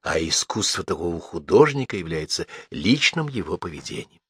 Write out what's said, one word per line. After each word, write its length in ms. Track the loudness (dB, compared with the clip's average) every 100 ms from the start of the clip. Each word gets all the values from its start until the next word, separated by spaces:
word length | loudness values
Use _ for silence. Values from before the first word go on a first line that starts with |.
а 180 | -2 -2
искусство 640 | 0 -2 -2 -2 -2 -2
такого 360 | -4 -2 -2 -4
художника 760 | -6 -10 4 8 8 6 -4 -6
является 500 | -4 -6 -4 -6 -6 -12 -12
личным 600 | -2 2 4 4 0 -4
его 280 | -6 -6 -6
поведением. 640 | -6 -10 -10 -12 -12 _